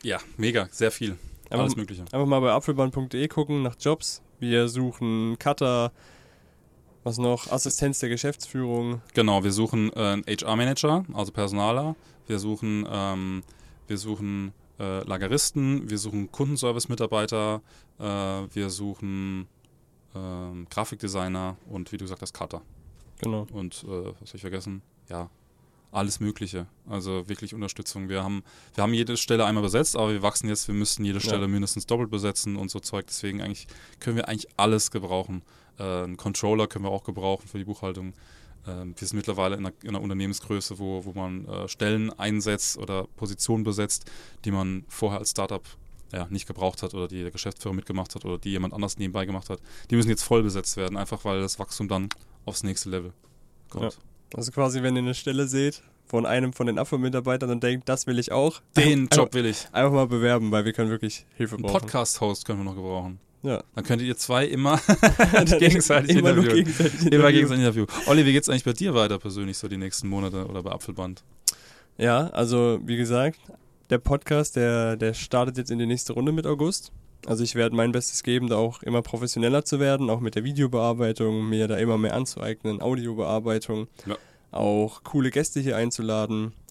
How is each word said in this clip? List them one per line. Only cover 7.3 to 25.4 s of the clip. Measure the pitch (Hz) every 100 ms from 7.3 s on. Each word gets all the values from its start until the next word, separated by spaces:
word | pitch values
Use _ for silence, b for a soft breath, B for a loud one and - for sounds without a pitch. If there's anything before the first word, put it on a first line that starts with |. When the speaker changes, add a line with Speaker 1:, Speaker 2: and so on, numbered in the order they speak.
| 120 -
Speaker 2:
Assistenz | 127 139 - 143 135
der | 123
Geschäftsführung. | 120 139 143 - 131 123 120 120 120 -
Speaker 1:
Genau, | - 110 101
wir | 101
suchen, | 98 110 113 107
äh, | -
einen | 104 101 -
H-R-Manager, | 104 - 110 123 135 151 165 180
also | 107 101
Personaler. | - 101 101 104 123 151 160 b b -
Wir | 107
suchen, | 107 107 110 104 104
ähm, | 104 98 95 95 95 92 b b b -
wir | 101
suchen, | 107 101 104 101 98 - _ -
äh, | 98 95
Lageristen, | - 95 95 139 - 147 135 139 110
wir | 107
suchen | 107 104 95
Kundenservice-Mitarbeiter, | - 139 143 123 120 - 120 113 110 107 113 107 107 b b b -
äh, |
wir | 107 101 98 95 98 104 98
suchen, | 92 101 98 101 95 95 95 92 _ _ _ _ _ _
ähm, | 98 92 90 90 90 87
Grafikdesigner | - 110 104 104 95 92 92 92 92 -
und | 101 87
wie | 90
du |
gesagt | 92 92
hast, | 95
Cutter. | - 87 85 - - - - - -
Speaker 2:
Genau. | 117 107 107
Speaker 1:
Und, | 104 92 -
äh, | 101 92 95 92
was | 101
hab | 98
ich |
vergessen? | 98 95 95 98 - _ -
Ja, | 85 87 _